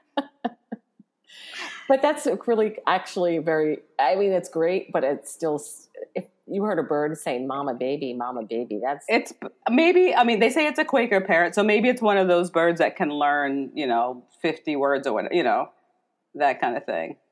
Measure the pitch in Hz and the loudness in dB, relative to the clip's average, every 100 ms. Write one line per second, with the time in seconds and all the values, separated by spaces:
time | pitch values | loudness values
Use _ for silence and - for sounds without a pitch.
0 | _ - 277 _ 240 - - - _ _ | _ -8 -8 _ -10 -10 -18 -18 _ _
1 | _ _ _ - - - - - - 269 | _ _ _ -20 -18 -14 -14 -10 0 2
2 | 285 302 285 202 - 226 214 - - 180 | 2 0 -2 -2 0 2 0 -2 0 0
3 | - 196 175 165 160 156 151 151 - - | -2 -2 0 0 0 0 0 -2 -6 0
4 | 147 190 202 185 180 165 165 190 - 175 | 2 2 2 0 -2 -2 0 0 -2 -2
5 | 131 143 - - 160 147 - - - - | -2 -2 -6 -6 -4 -4 -6 -18 -20 -18
6 | - - - _ - 196 208 175 143 147 | -12 -10 -12 _ -8 -4 -2 -2 -2 -2
7 | 151 156 165 127 135 135 143 120 127 143 | -2 -4 -6 -6 -6 -6 -6 -4 -4 -4
8 | 135 120 123 123 110 117 120 104 123 147 | -6 -6 -8 -8 -6 -6 -6 -6 -6 -6
9 | - 233 240 - - _ - 247 330 359 | -2 -2 -2 -14 -16 _ 0 2 6 6
10 | 370 - 233 214 233 302 302 302 302 262 | 4 4 4 4 2 2 0 0 0 0
11 | 226 196 190 165 170 190 208 208 247 247 | 2 0 2 2 2 2 2 2 2 2
12 | 214 196 185 175 175 165 170 165 143 - | 2 4 4 2 2 2 2 4 0 0
13 | 160 147 143 147 139 139 131 - 135 117 | -4 0 0 2 0 -2 -4 -4 0 0
14 | 123 127 - _ 165 156 160 143 139 139 | 0 -4 -14 _ -4 -4 -4 0 2 2
15 | 139 107 - 175 127 110 147 _ _ _ | 0 -2 0 0 2 0 -2 _ _ _
16 | _ _ _ 139 143 127 131 110 - 87 | _ _ _ -2 0 0 -2 -4 -4 -6
17 | 80 - _ | -6 -10 _